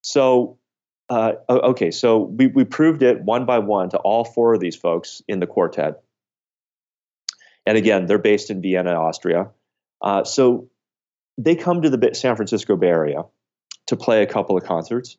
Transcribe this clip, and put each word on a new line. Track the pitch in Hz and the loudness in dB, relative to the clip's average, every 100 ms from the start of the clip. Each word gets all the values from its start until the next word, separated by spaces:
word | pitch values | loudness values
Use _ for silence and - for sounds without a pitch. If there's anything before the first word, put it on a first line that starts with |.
So, | - 147 131 127 120 - _ _ _ _ _ | -2 2 4 2 0 -8 _ _ _ _ _
uh, | 120 110 - - | 0 0 -2 0
o-, | - 127 | 2 2
okay, | 127 85 | 0 -2
so | - 120 113 | 0 2 2
we, | 98 110 131 | 0 2 2
we | 135 | 4
proved | 123 - 160 156 | 0 2 2 4
it | 127 - | 2 2
one | 92 120 127 | 0 -2 0
by | 123 | 0
one | 101 101 92 | 0 -2 -2
to | - | -2
all | 98 113 | 0 0
four | 113 - 117 | -2 0 2
of | 110 | 2
these | 87 - | -2 -4
folks | 87 85 - - - | -4 -4 -6 -18 -8
in | 98 | -6
the | 87 | -4
quartet. | - 85 - 76 76 _ _ _ _ _ _ _ _ _ _ _ _ - _ _ _ - | -2 -2 -2 -6 -6 _ _ _ _ _ _ _ _ _ _ _ _ -20 _ _ _ 0
And | 110 | 2
again, | 107 98 90 | 2 2 2
they're | 104 | 2
based | 110 104 - | 2 0 -2
in | 98 | -6
Vienna, | 95 92 90 | -2 -2 0
Austria. | 85 80 80 - 85 107 _ _ _ _ _ | 0 -2 -4 -2 -2 -2 _ _ _ _ _
Uh, | 101 98 | -2 -2
so | - - 127 123 - _ _ _ _ _ _ - | -2 2 2 2 -6 _ _ _ _ _ _ -4
they | 117 170 | -2 0
come | - 175 | 0 0
to | 156 | 0
the | 127 | 2
Ba-, | 123 - | 0 0
San | 131 110 | -4 -2
Francisco | 101 104 - 95 | -2 -4 -2 0
Bay | 90 | 2
Area | 82 76 73 - _ _ _ _ - - | 2 0 -4 -10 _ _ _ _ -20 -6
to | 113 | -4
play | - 110 | 0 2
a | 104 | 2
couple | 98 - 95 | -2 -2 -4
of | - | -2
concerts | 85 80 120 123 | -6 -4 -6 -8